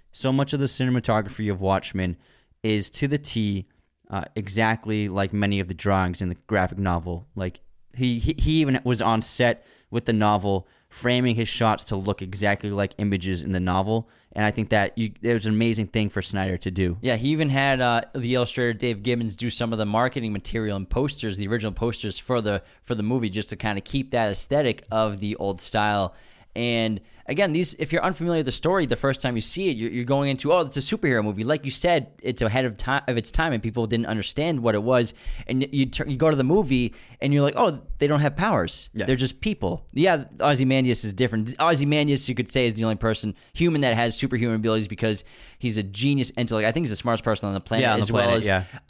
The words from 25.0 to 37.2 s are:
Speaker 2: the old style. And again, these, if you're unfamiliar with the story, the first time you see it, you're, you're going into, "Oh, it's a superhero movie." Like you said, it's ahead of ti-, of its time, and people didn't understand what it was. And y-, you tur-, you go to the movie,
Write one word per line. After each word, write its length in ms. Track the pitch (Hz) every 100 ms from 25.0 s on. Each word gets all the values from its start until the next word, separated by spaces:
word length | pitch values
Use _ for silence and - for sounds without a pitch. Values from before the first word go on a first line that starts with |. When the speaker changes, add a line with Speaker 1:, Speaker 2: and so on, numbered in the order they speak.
| 110 98
Speaker 2:
the 160 | 104 -
old 240 | 98 92
style. 540 | - 110 104 101 90 - - - - 120
And 440 | 120 117 113 104 - - -
again, 260 | 147 190
these, 220 | 160 170
if 180 | - 147
you're 100 | 165
unfamiliar 380 | 185 151 170 165
with 60 | 131
the 60 |
story, 320 | - 160 190 143
the 100 | 123
first 240 | 139 127
time 160 | 127 117
you 40 |
see 280 | - 180 190
it, 80 | 113
you're, 140 | 113
you're 120 | 120
going 240 | 120 139 143
into, 220 | 131 147
"Oh, 80 | 180
it's 160 | 143 139
a 40 |
superhero 420 | - - 151 117
movie." 220 | 107 101
Like 200 | 113 156
you 60 | 139
said, 380 | - 175 165 - -
it's 220 | - 117
ahead 220 | 113 127
of 120 | 127 101
ti-, 220 | - 143 135
of 100 | 117
its 140 | -
time, 220 | - 160
and 100 | 117
people 240 | 113 117 113
didn't 200 | 117 113
understand 520 | 110 - - 165 139
what 140 | 117
it 80 | 104
was. 320 | 113 127 113 - - - -
And 140 | 131
y-, 80 | 135
you 160 | 139 131
tur-, 200 | - 147
you 100 | 131
go 140 | 160
to 60 | 143
the 60 |
movie, 520 | 131 202 147 127 120 - - -